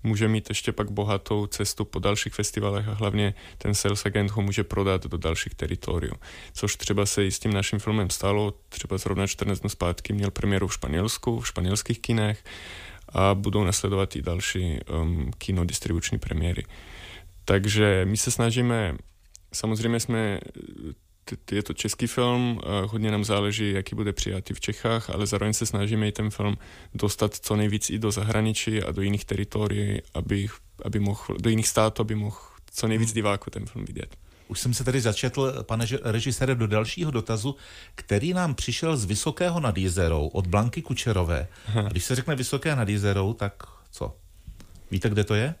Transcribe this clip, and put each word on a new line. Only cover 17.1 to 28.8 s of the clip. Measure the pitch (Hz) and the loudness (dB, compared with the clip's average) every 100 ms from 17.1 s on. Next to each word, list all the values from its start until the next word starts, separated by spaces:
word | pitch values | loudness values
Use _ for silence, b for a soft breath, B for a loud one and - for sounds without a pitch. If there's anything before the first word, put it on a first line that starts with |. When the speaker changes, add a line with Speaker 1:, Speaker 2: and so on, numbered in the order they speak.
| B B - | B B -14
Speaker 1:
Takže | - 98 101 107 104 95 | 2 4 4 4 6 6
my | 92 107 | 4 2
se | - | 0
snažíme, | 120 117 117 123 117 98 71 - _ - - - | 2 2 4 2 2 0 -4 -8 _ -20 -20 -10
samozřejmě | - 107 110 113 117 | -4 -2 0 2 0
jsme, | 113 113 110 98 - - - - 80 - _ _ | 0 0 0 -2 -6 -14 -14 -12 -12 -12 _ _
t-, | - - | -12 -12
t-, | - 101 | -2 -2
je | |
to | 104 | -2
český | - 107 - 120 | -2 -2 0 -2
film, | - 123 123 123 117 | 2 2 4 2 -2
eh, | - 101 95 | -2 -2 0
hodně | 110 110 | 0 0
nám | 104 | 2
záleží, | 104 101 101 104 104 | 2 2 2 0 0
jaký | 95 92 | 0 -2
bude | 107 101 | -2 -2
přijatý | 95 - 95 - | 0 -2 -2 -6
v | - | -6
Čechách, | - 101 113 113 110 | -4 -2 0 0 0
ale | 90 101 | -2 0
zároveň | 101 101 | 2 0
se | 107 113 | 0 0
snažíme | - 104 110 107 | 0 0 2 0
i | |
ten | - 107 | 0 -4
film | - 104 104 B B B | 0 -2 -2 B B B
dostat | - 104 - 104 | -2 0 2 0
co | - - 104 | 0 0 2
nejvíc | 104 104 - | 2 2 -2
i | 107 | 0
do | 110 | 0
zahraničí | 101 107 110 110 107 - 110 | 0 0 2 2 0 0 -2